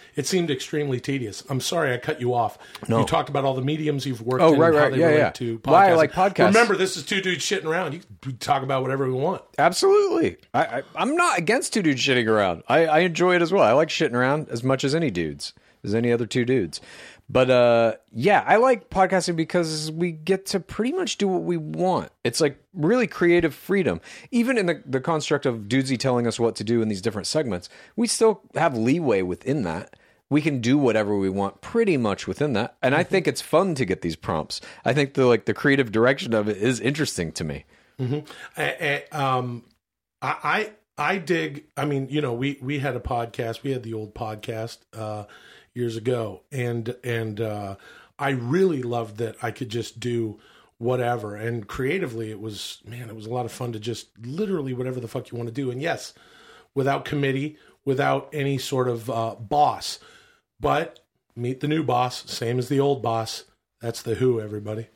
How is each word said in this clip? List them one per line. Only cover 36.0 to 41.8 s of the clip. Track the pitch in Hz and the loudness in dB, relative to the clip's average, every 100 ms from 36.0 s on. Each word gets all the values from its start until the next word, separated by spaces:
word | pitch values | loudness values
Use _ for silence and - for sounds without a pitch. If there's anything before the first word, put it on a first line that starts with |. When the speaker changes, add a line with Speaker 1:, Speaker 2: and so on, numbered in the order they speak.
| 123 139 120 | 4 2 0
Speaker 2:
of | 110 104 | 0 0
it | 98 | 0
is | 117 120 | 0 0
interesting | 117 147 139 - 80 | -2 -2 -2 -4 -6
to | - | -6
me. | 78 69 - _ _ - | -6 -8 -12 _ _ -8
Speaker 1:
Mm-hmm. | 127 147 143 - - - | -4 -4 -8 -18 -14 -6
I, | 143 - 151 143 - | -6 -4 -4 -4 -6
I, | 147 | -4
um, | 135 127 123 120 - _ _ _ _ _ | -2 -2 -4 -8 -14 _ _ _ _ _
I, | 135 - 151 190 214 - _ - | -6 -4 -2 -2 -4 -10 _ -4
I, | 147 | -2
I | 196 | -2
dig, | 151 165 156 - - | -2 -2 -4 -8 -12
I | - | -6